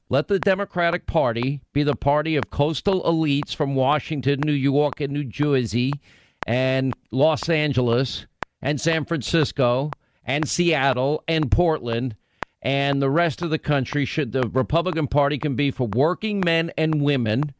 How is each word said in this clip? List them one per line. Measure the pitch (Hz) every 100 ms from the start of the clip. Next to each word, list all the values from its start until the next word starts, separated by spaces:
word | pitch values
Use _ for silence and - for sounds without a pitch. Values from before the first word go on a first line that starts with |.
| -
Let | 131 151
the | 196
Democratic | 202 190 202 180 170 170 -
Party | 165 131 113 123 143 -
be | 143
the | 147 139
party | 143 147 151 156
of | -
coastal | - 147 160 - 190
elites | - 165 156 143 147 -
from | 143
Washington, | 135 131 151 - 156 127 139
New | 151
York, | 147 135 139 147 -
and | 143
New | 143
Jersey, | 143 - 147 139 120 120 123 143 _ - _ _ -
and | 123 131 131 131 - _
Los | 127 151 151 -
Angeles, | 160 151 135 123 117 135 - - _ - _
and | - 147
San | 165 160 147
Francisco, | 165 113 165 143 - 127 123 147 143 _ _
and | - 139 156
Seattle, | - 175 151 139 127 131 151 -
and | 160 143
Portland, | 139 175 156 120 117 123 110 _ _ - _
and | - 139 139 139
the | 139
rest | 143 170 131
of | 170
the | 151
country. | - 147 127 147
Should | 135 - 139
the | 131 123
Republican | 131 120 160 175 160 151
Party | 143 143 147
can | 151 135
be | 143
for | - 123
working | 107 151 175 220 208
men | 175 165 165 -
and | 160 156
women, | 143 139 113 110 147 -